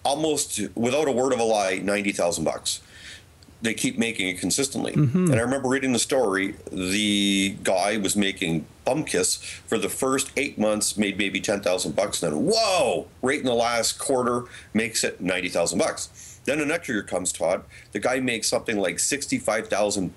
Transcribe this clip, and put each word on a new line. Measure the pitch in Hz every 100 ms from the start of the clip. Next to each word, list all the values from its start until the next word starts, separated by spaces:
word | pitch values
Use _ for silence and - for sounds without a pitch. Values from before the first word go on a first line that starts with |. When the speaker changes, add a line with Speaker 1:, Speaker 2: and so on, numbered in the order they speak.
Speaker 1:
almost | 127 147 156 143 - 107 98 113
without | 120 143 143
a |
word | 120 135
of | 123
a |
lie, | 113 107 95 92
ninety | 95 101 101
thousand | 98 87 85 73
bucks. | 60 - - - - - - - - - -
They | 113 104
keep | 131 107
making | 117 113 92
it | 90
consistently. | 95 - 135 - -
Speaker 2:
Mm-hmm. | - 139 180 180
Speaker 1:
And | 113
I |
remember | 120 135 127
reading | 135 135
the | 117
story, | - 139 107 95 98 - -
the | 92 92 104 104 104 101 98 98 -
guy | - 92 101 110
was | 95 104
making | 98 95 87 82 - - 123
bumkis | 147 139 87 92 - - - -
for | 151
the | 180
first | - 131 135 - 127
eight | 139 110
months, | 107 104 - 101
made | 101 95
maybe | 98 92
ten | 101 101
thousand | 95 92 85 73
bucks, | - -
then | - 151 156
whoa, | 226 202 180 120 82 - -
right | 127 151
in | 127
the |
last | 117 117 117 107 -
quarter, | - 127 123 123 123 - -
makes | 110 113 -
it | 120 -
ninety | 90 92 90
thousand | 90 82 -
bucks. | 156 - - - - -
Then | 123 151
the | 147
next | 170 -
year | 107
comes, | - 92 90
Todd, | - 82 98 - - -
the | 104
guy | 123 131
makes | 127 113 -
something | 117 117 104
like | 90 85
sixty-five | - 139 - 127 - 110 110
thousand | 101 104 101 87